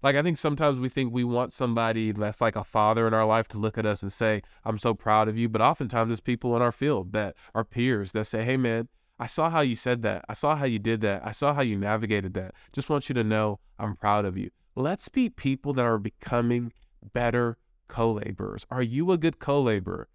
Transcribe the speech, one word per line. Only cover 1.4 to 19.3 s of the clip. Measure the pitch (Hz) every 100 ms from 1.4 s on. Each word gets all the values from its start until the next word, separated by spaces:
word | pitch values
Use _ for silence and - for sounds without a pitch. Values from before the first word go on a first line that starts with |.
| 123
somebody | - 127 117 113 113 110
that's | 104 107 -
like | 117 110
a |
father | 98 110 107 110 113
in |
our | 110 110
life | 110 113
to | 104
look | 107 110
at | 107
us | 101
and | 98
say, | - 113 107 - - -
"I'm | 107
so | 120 110
proud | 117 107 110
of | 110
you." | 117
But | 110
oftentimes | 120 147 123 120 113
it's | 113
people | - 120 123 117
in |
our | 120
field | - 143 123 90
that | 104 104 - -
are | -
peers | 113 120 123 113 95
that | 107 107
say, | 113
"Hey, | 113 131
man, | 123 113 117 _ _ _
I | 120
saw | - 160
how | 165
you | 143 113
said | 127 123
that. | 113 98 -
I |
saw | 107 147 156
how | 139
you | 113
did | 110 113
that. | 107 98 69
I |
saw | 107 143
how | 143
you | 127 101
navigated | 101 107 110 104 95
that. | 90 92 - -
Just | - -
want | 120 -
you | 127
to |
know | 107 110 107 101 _ -
I'm | 107 104
proud | 104 104 101
of | 95
you." | 95 _ _ -
Let's | 139 185 -
be | - 247
people | - 139 135 143
that | 131 120
are | 110
becoming | 104 _ - 120 120 120 120 _ _ _ 104
better | - 120 120 120 113 _ _ _
co-laborers. | - 113 107 104 98 101 104 -
Are | 127
you | 120 127 175
a | 180
good | 165